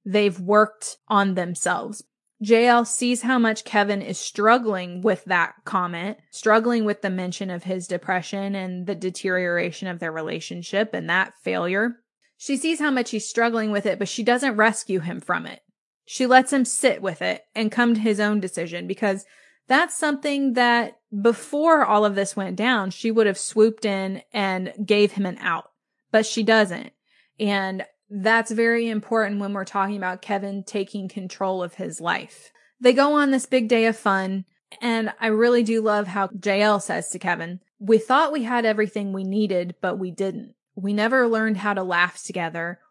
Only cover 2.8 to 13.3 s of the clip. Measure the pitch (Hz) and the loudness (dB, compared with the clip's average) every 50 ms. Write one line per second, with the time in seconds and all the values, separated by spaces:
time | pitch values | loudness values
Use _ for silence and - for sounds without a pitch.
2.8 | 233 - - - 247 240 247 233 226 247 262 240 233 220 220 - - - - 208 | 4 0 -2 -2 0 0 0 0 0 0 2 2 2 2 0 -2 -6 -2 0 0
3.8 | 202 202 202 196 180 - 185 - - - - 208 208 220 240 254 233 220 196 185 | 2 2 -2 -4 -4 -6 -8 -8 -10 -8 -4 2 4 4 4 4 4 -2 -4 -4
4.8 | 180 175 175 180 180 208 185 - - 170 185 175 170 - - _ _ - 208 185 | -6 -8 -8 -2 0 0 0 0 -2 0 0 0 0 0 -4 _ _ -4 -2 -2
5.8 | 180 175 175 170 180 208 214 - _ _ - - - 214 214 226 220 240 240 226 | -2 -2 -4 -6 -6 -8 -8 -10 _ _ -18 -2 2 4 4 4 4 2 0 2
6.8 | 214 208 208 - - 190 185 185 185 180 170 - 196 190 175 170 - 185 190 185 | 0 0 -2 -2 -4 -4 -4 -4 -6 -6 -8 -8 -8 -8 -8 -8 -6 -6 -6 -6
7.8 | 175 - 185 175 - - 185 180 165 - 208 196 196 196 196 196 185 185 180 180 | -4 -6 -8 -6 -4 -2 -4 -4 -4 -6 -6 -6 -4 -4 -4 -6 -6 -8 -8 -8
8.8 | 180 196 190 165 185 185 180 - - 190 185 185 180 175 175 175 175 175 160 - | -6 -6 -6 -4 -6 -6 -6 -4 -2 -2 0 0 0 0 -2 -2 -2 -4 -6 -8
9.8 | 196 185 175 165 175 160 160 160 156 170 160 160 - - 175 175 170 - 196 196 | -10 -10 -8 -8 -8 -8 -6 -6 -6 -6 -8 -8 -8 -10 -12 -12 -10 -4 -2 -2
10.8 | 220 214 - 185 160 165 175 185 196 - - _ - 185 185 180 170 175 185 202 | -2 -2 -4 -6 -2 0 0 0 0 -2 -6 _ -6 -4 -4 -2 -2 -2 -2 -2
11.8 | 226 240 233 - _ _ _ _ _ _ _ _ - - 277 269 320 320 330 294 | -2 -2 -4 -8 _ _ _ _ _ _ _ _ -6 -4 -4 -2 -2 -2 -2 0
12.8 | 302 294 262 247 240 - 233 214 - - | 0 0 0 0 -2 -2 -6 -6 -6 -4